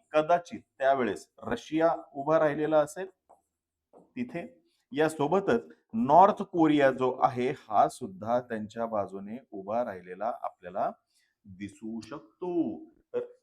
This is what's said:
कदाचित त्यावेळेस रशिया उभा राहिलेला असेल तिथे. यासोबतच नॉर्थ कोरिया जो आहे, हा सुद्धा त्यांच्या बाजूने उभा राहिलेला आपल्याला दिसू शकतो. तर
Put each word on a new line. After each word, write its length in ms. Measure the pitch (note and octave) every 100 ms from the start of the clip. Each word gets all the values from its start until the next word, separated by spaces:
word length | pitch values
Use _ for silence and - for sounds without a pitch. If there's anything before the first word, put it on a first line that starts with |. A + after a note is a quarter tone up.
| _
कदाचित 500 | D#3 D#3 F3 - G#2+ _ _
त्यावेळेस 520 | C3 C#3 A#2 F#2 - _
रशिया 520 | A2 A#2 - D#3 E3 D#3+ -
उभा 240 | C#3+ C#3 D#3+
राहिलेला 400 | D#3 D3 D3+ D#3
असेल 280 | D3 - F#3+ _ _ - _ _ _ _ _
तिथे. 680 | - _ - B2 E3+ - - _ _ _
यासोबतच 760 | C3+ D#3 D#3 C#3+ F#3 G3 A#2 - - _
नॉर्थ 480 | A2 B2 D#3 G3 G3+
कोरिया 480 | G#3 F3 D#3+ D3+ C3+
जो 280 | B2+ B2+ B2+
आहे, 280 | A2+ B2 B2
हा 380 | A2 - G#2 D3
सुद्धा 520 | - A#2 F#2+ G#2+ A#2+
त्यांच्या 460 | B2 A2 G#2+ A2+ A2+
बाजूने 520 | A2 F#2+ G2 G2+ A#2 B2+
उभा 340 | G2+ F#2+ A2+
राहिलेला 480 | A#2+ F#2+ F2+ F2+ G#2+ A#2+
आपल्याला 480 | - - F2+ F#2+ C#3+ A3 _ _ _ _
दिसू 560 | G#2 F#2 G2+ - A2+ A2+
शकतो. 840 | G#2+ C#3+ - _ F3+ F3 C3+ - - _ _
तर 60 | B2 - -